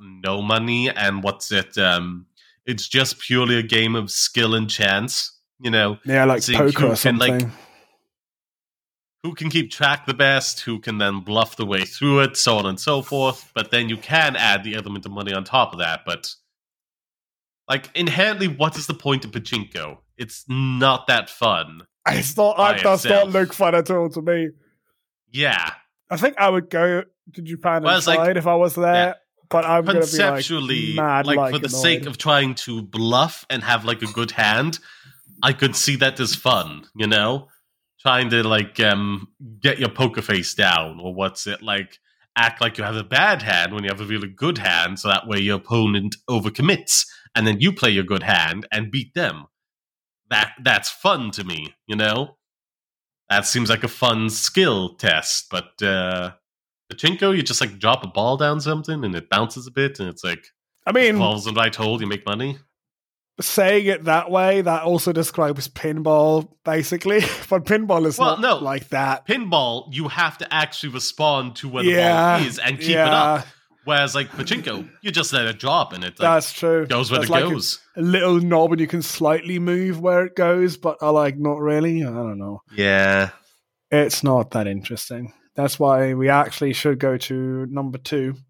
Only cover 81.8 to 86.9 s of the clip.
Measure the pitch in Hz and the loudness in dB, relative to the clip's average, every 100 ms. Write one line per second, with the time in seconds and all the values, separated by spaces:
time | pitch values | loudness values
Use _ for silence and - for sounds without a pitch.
81.8 | 165 165 135 117 117 101 101 101 _ 104 | 2 0 -2 -4 -6 -8 -10 -12 _ 0
82.8 | 101 98 98 98 95 - _ _ _ _ | 2 4 4 4 2 -4 _ _ _ _
83.8 | _ 147 135 - 143 127 110 117 101 98 | _ 2 2 0 2 2 2 -2 -2 -4
84.8 | - 113 - 120 120 - _ - 139 - | -8 -10 -10 -12 -12 -16 _ -4 -4 2
85.8 | 143 131 135 131 131 143 143 - 143 - | 4 4 2 2 4 4 2 -2 -4 0
86.8 | 151 | 0